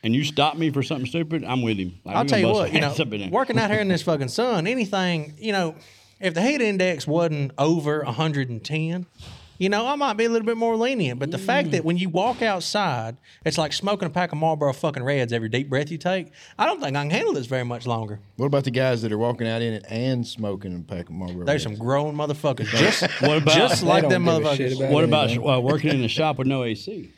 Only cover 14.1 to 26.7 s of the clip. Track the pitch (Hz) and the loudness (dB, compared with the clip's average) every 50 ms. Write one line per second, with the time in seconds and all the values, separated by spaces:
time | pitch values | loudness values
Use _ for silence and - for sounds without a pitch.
14.1 | 139 180 180 170 - 151 160 160 160 151 151 139 131 - - 156 131 135 123 135 | 0 0 -2 0 -2 0 0 0 2 2 0 0 0 0 -2 -2 -2 -2 -2 0
15.1 | 143 139 123 113 117 117 113 110 113 123 143 143 131 135 151 147 170 156 - 180 | 2 2 2 0 0 -2 -2 0 -2 -2 -2 0 0 -2 -2 -2 -8 -4 -2 -2
16.1 | 190 190 170 - _ - - - - - 220 320 415 330 - 143 135 143 143 147 | -2 -2 -4 -8 _ -20 -20 -18 -2 0 0 0 0 -2 -4 -2 -2 -2 0 0
17.1 | 170 240 453 453 311 143 123 117 131 127 123 120 120 120 120 123 117 113 110 104 | 0 0 0 0 0 -2 -2 -2 -4 -4 -2 -4 -6 -6 -2 -2 -2 -2 -2 -6
18.1 | 104 101 - - _ - 127 143 143 139 139 135 117 127 131 131 123 113 110 110 | -10 -12 -14 -18 _ -4 0 2 2 2 0 0 0 0 2 2 2 0 0 -2
19.1 | 107 107 117 120 120 - 117 113 113 113 117 117 110 104 - - 113 113 123 131 | 0 0 0 0 0 -2 -2 -2 -2 -2 -2 -2 -4 -6 -8 -8 -6 -2 -2 0
20.1 | 131 120 117 110 - 113 110 101 98 95 101 95 90 87 80 - 104 87 85 - | 0 -2 -2 -6 -6 -6 -4 -4 -4 -6 -6 -8 -8 -10 -8 -8 -8 -8 -8 -10
21.1 | 78 90 92 90 90 90 87 139 151 139 - 110 107 107 113 123 135 139 147 151 | -10 -10 -8 -8 -8 -4 -2 0 0 0 -2 -4 -6 -6 -2 0 0 0 0 -2
22.1 | 147 151 151 147 147 147 - 147 131 - 120 107 113 117 151 208 208 - - - | -4 -4 -4 -4 -4 -2 0 -2 -2 -2 -4 -2 2 4 4 4 4 2 -2 -2
23.1 | - - - 147 151 156 143 156 156 170 220 254 - - 185 165 - 165 156 143 | 0 0 2 2 4 4 6 6 6 6 6 4 4 2 4 4 4 6 6 4
24.1 | - 180 175 170 165 160 147 151 143 139 135 127 131 131 135 135 147 147 165 156 | 4 4 4 4 4 4 4 2 2 2 0 0 0 0 2 4 4 4 6 6
25.1 | 151 151 139 117 120 120 113 147 131 127 120 131 135 151 156 156 143 135 120 110 | 4 4 4 2 0 0 2 2 2 4 4 2 2 2 2 2 2 2 0 0
26.1 | - - 156 156 143 123 131 135 139 135 123 117 | 0 0 0 0 0 0 0 0 0 0 0 -2